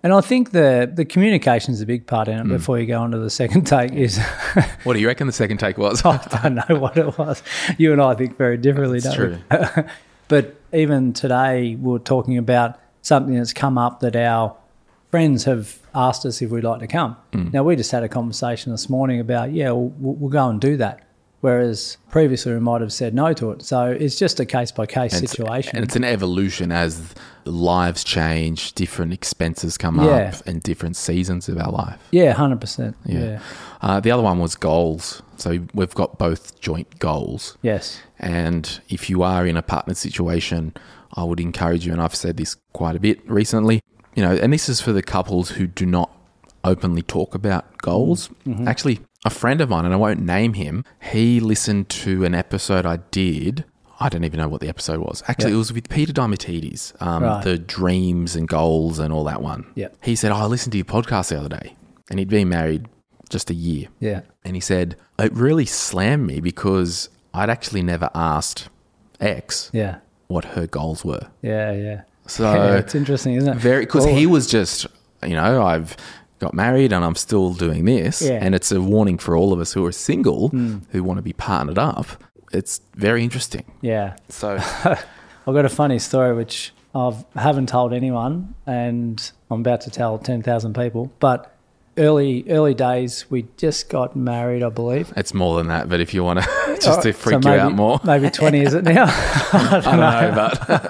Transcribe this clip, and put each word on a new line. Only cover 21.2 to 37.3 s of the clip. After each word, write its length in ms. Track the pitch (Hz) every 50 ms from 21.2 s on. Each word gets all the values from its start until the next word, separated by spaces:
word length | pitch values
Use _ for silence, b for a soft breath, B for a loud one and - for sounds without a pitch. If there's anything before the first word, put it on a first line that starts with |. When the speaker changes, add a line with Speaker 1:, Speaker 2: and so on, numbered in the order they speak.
| _ _ _ -
Speaker 1:
Whereas 560 | - 127 123 123 123 117 107 - - - - _ _ -
previously 440 | - 160 156 135 131 - - 127 117
we 60 | 117
might 200 | 117 120 117 117
have 120 | 113 104
said 220 | - - 127 113 110
no 180 | 131 151 165 151
to 160 | - 120 110
it. 100 | 98 -
So 240 | - - 135 123 120 123
it's 280 | 127 - 151 135 - -
just 220 | 196 165 - -
a 60 | 123
case-by-case 680 | - - 127 120 - - - 107 - - 127 123 113 -
Speaker 2:
And 80 | -
it's, 100 | 135 -
Speaker 1:
situation. 440 | - - 113 110 117 131 - - -
Speaker 2:
and 80 | 113 107
it's 100 | - -
an 80 | 120
evolution 720 | 123 120 117 98 98 90 90 95 98 92 - - 90 85
as 420 | 85 85 85 82 82 82 80 - - B B B B B B
lives 580 | 73 87 85 87 87 87 90 87 87 85 -
change, 720 | - - - 85 80 80 80 80 80 80 82 78 - -
different 400 | - - - - - - 85 82
expenses 640 | 92 - - - - - 85 82 80 - - 82 - -
come 220 | - 85 82 -
Speaker 1:
Yeah. 320 | 147 156 139 117 98 95 85
Speaker 2:
up, 120 | - -
and 160 | 92 85 82
different 340 | - 104 85 - 87 82 87
seasons 520 | - - - 85 92 90 95 90 87 - -
of 100 | 92 82
our 120 | 80 -
life. 280 | - - - 87 - - - -
Speaker 1:
Yeah, 220 | 170 180 175 135
hundred 280 | 117 151 147 139 127 113
percent. 360 | - - - - 123 110 113 - -
Speaker 2:
Yeah. 140 | - - -
Speaker 1:
Yeah. 180 | - 110 107 107 B B B B B B B B
Speaker 2:
Uh, 180 | - 98 98 98
the 100 | 98 113
other 120 | 120 123
one 160 | 113 98 87 90
was 160 | 85 82 -
goals. 640 | - - 80 78 85 87 80 80 85 - - - - - _ -
So 240 | - - 87 85 87 85 - -
we've 200 | 101 92 85 -
got 240 | - - - - -
both 400 | 101 85 80 - - - - -
joint 380 | - 98 78 85 - _ - -
goals. 580 | - 82 76 71 - -